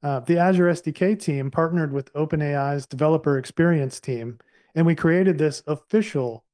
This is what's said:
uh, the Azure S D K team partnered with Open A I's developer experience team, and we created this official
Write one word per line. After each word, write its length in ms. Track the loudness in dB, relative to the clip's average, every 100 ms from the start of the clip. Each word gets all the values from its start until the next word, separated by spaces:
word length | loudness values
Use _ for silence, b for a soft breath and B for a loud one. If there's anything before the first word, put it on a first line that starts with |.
uh, 180 | -4 -6
the 180 | 0 2
Azure 300 | 4 4 2
S 120 | 0
D 120 | -4
K 220 | -2 0
team 360 | 0 -2 -4 -2
partnered 420 | -2 0 0 -2
with 180 | -4 -8
Open 260 | -4 -2 -2
A 120 | -2
I's 320 | -2 -2 -4 -6
developer 520 | -2 2 2 2 -2
experience 640 | -2 0 2 2 0 -6
team, 380 | -8 -6 -8 -12 b b b
and 120 | 0 2
we 80 |
created 440 | 4 2 2 2 2
this 240 | 0 -2 -6
official 800 | -8 _ -2 0 -2 -4 -6 _